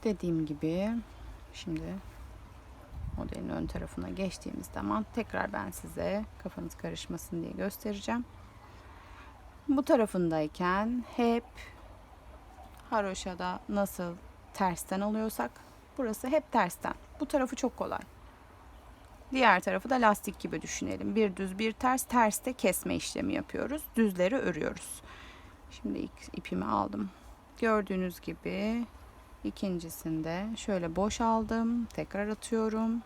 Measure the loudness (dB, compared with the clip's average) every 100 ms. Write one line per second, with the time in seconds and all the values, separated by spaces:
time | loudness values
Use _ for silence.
0 | 0 0 2 2 2 0 0 2 2 0
1 | -4 -12 -14 -14 -14 -12 -4 -4 -4 -8
2 | -10 -14 -14 -14 -16 -18 -18 -18 -14 -8
3 | -6 -4 -6 -4 -4 -2 -2 -4 -6 -6
4 | -6 -2 -4 -4 -8 -6 -6 -4 0 0
5 | 0 -4 -2 0 0 -2 -4 -6 -10 -2
6 | 0 0 -4 -8 -10 -6 -8 -6 -8 -8
7 | -6 -8 -4 -4 -4 -2 -4 -4 -6 -4
8 | -2 -2 -4 -10 -18 -20 -20 -20 -18 -18
9 | -18 -18 -18 -18 -20 -18 2 2 8 8
10 | 8 4 4 4 0 2 2 4 2 0
11 | -4 2 4 4 0 -16 -16 -16 -18 -20
12 | -20 -20 -20 -18 -18 -18 -18 -18 -2 0
13 | 2 -2 -6 -4 -2 -4 -2 2 2 0
14 | -4 -6 -12 -20 -16 2 2 2 -2 0
15 | 0 0 0 -2 -4 -4 -20 -20 -18 -4
16 | -2 0 4 2 4 4 4 2 -6 -6
17 | -10 -6 0 2 2 2 -2 0 -4 -4
18 | -6 -16 -20 -20 -20 -20 -20 -20 -20 -20
19 | -20 -20 -4 6 8 8 6 0 2 6
20 | 6 6 0 -6 -4 -4 -4 -4 -2 -2
21 | 0 4 4 2 -4 0 -2 2 2 2
22 | 2 6 6 4 -2 2 2 4 0 -2
23 | -2 -2 0 0 -2 -2 -2 -2 -4 2
24 | 2 4 2 4 0 0 -2 -4 -10 -14
25 | -14 -16 -16 -18 -20 -20 -18 -8 -6 -4
26 | -6 -8 -12 -10 -4 -2 0 2 0 -2
27 | -6 -6 -20 -20 -20 0 4 4 2 0
28 | 0 -4 -10 -6 -4 -2 0 0 -4 -8
29 | -20 -20 -20 -8 -6 -2 -2 -2 -4 -6
30 | -2 -2 0 -2 -2 -4 0 0 0 2
31 | 2 4 4 4 2 2 2 2 0 -4
32 | -4 -2 -2 -2 0 2 2 2 2 0